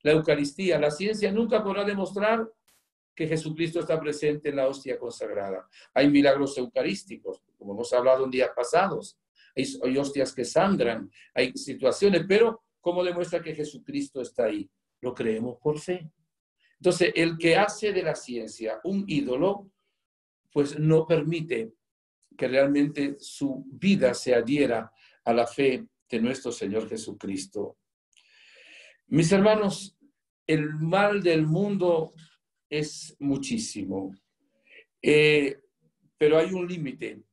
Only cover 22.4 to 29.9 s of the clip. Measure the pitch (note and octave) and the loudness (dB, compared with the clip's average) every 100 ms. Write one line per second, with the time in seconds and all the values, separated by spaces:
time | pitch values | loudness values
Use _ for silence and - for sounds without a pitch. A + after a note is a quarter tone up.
22.4 | B2+ C3 C#3 C#3+ D3 D3 C#3+ C#3 - - | 0 2 4 4 0 0 -4 -6 -14 -6
23.4 | C#3 B2 - - G3 G3 B2+ - B2+ A#2+ | -6 -6 -12 -2 2 4 4 2 2 2
24.4 | A#2 C#3+ B2+ A2 A2+ _ _ _ - A#2 | 2 0 2 0 -4 _ _ _ 0 0
25.4 | A#2 - C#3 B2 A2+ _ _ - A#2 C3 | 0 2 0 0 -8 _ _ -2 -2 -2
26.4 | B2 - G2 G#2+ A2 A2+ - G2+ G2 F#2+ | -8 -6 -4 -4 -6 -10 -10 -10 -8 -8
27.4 | - G#2 G2+ - _ _ _ _ _ _ | -8 -8 -10 -12 _ _ _ _ _ _
28.4 | _ - - - - _ _ D3+ E3 G3 | _ -20 -20 -20 -20 _ _ 2 4 4
29.4 | G#3 G#3+ G3+ - - | 6 4 0 -4 -14